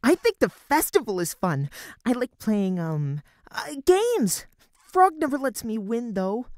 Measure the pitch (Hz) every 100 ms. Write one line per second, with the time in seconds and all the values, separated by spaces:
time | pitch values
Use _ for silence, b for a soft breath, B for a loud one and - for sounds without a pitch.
0 | 247 359 480 - 226 - _ 294 311 381
1 | 233 190 170 - 185 143 143 B B B
2 | - 247 247 _ - 208 190 185 165 156
3 | 143 147 - b _ - - 294 - 359
4 | 466 466 214 - - _ _ _ _ 370
5 | 381 311 302 277 269 208 226 220 196 233
6 | 240 196 185 214 254